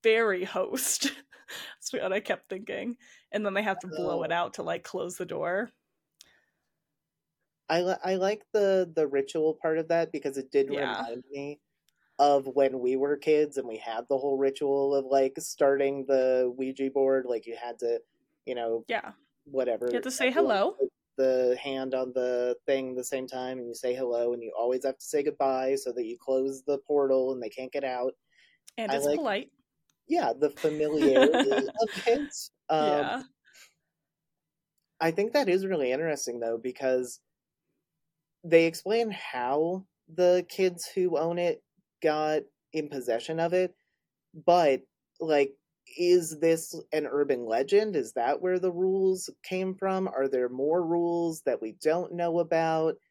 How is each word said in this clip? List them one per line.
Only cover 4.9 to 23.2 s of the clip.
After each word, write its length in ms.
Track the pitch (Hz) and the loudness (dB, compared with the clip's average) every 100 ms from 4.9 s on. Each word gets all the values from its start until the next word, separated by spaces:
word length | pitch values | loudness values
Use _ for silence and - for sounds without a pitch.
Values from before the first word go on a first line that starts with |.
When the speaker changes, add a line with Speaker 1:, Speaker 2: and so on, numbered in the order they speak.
| 185 175 185 | -8 -6 -8
Speaker 1:
the 80 | 180 | -8
door. 460 | 165 160 190 233 _ _ _ _ _ - _ _ _ _ _ _ _ _ _ _ _ _ _ - | -4 -2 -2 -4 _ _ _ _ _ -20 _ _ _ _ _ _ _ _ _ _ _ _ _ -2
Speaker 2:
I 120 | 165 | 0
li-, 140 | 180 - | 2 -2
I 120 | 185 190 | -2 0
like 280 | 196 214 _ | 0 -2 _
the, 380 | 214 196 190 175 | 2 4 4 2
the 140 | 160 147 | 0 0
ritual 480 | 139 135 160 156 160 | 0 -2 0 0 0
part 160 | 165 160 | -2 -2
of 100 | 160 | 0
that 220 | 170 165 | 0 0
because 260 | 147 143 135 | -4 -6 -6
it 140 | 131 | 0
did 180 | 139 135 | 2 2
Speaker 1:
Yeah. 360 | 143 139 101 117 | 0 -4 -4 -6
Speaker 2:
remind 160 | 123 135 | -10 -12
me 320 | 139 143 147 _ _ _ _ _ - | -12 -12 -12 _ _ _ _ _ 2
of 280 | 143 143 135 | 4 4 2
when 320 | 135 135 127 | 2 2 2
we 160 | 123 131 | 0 0
were 200 | 143 143 | 0 0
kids 400 | 156 151 147 135 | 2 4 2 -2
and 100 | 120 | -8
we 100 | 110 | -8
had 300 | 117 113 120 | -8 -6 -2
the 80 | 135 | 0
whole 180 | 139 135 | 0 0
ritual 580 | 135 135 143 139 139 139 | 0 0 0 0 2 0
of, 100 | 131 | 2
like, 300 | 135 135 147 | 2 2 -2
starting 680 | - - 139 139 139 139 135 | -8 2 4 4 2 -2 0
the 460 | 135 131 127 123 127 | 2 4 2 0 -2
Ouija 340 | 131 131 135 | -6 -4 -2
board. 340 | 139 135 135 123 | 2 2 2 0
Like, 200 | 117 117 | -6 -6
you 100 | 113 | -10
had 220 | 120 117 | -10 -6
to, 200 | 117 117 - _ _ _ - | -2 -4 -6 _ _ _ -8
you 100 | 123 | -4
know, 300 | 117 117 113 | -2 -4 -4
Speaker 1:
Yeah. 260 | 226 - - _ _ 143 | -8 -8 -18 _ _ -8
Speaker 2:
whatever, 440 | 131 123 113 123 | -2 0 -2 -2
Speaker 1:
You 60 | 240 | -4
have 60 | |
to 80 | 254 | -4
say 200 | 254 262 294 | -2 0 2
Speaker 2:
everyone 200 | 302 196 | 2 2
Speaker 1:
hello. 220 | 269 - | 0 0
Speaker 2:
put 100 | 392 _ _ - | -4 _ _ 0
the 400 | 131 127 123 127 | 2 4 2 0
hand 340 | 139 135 131 131 | -2 -6 -4 -4
on 180 | 127 | -2
the 440 | 127 123 123 123 120 - | -2 -2 0 -2 -2 0
thing 280 | 135 131 127 | -2 -2 -6
the 80 | 123 | -6
same 220 | 131 | -6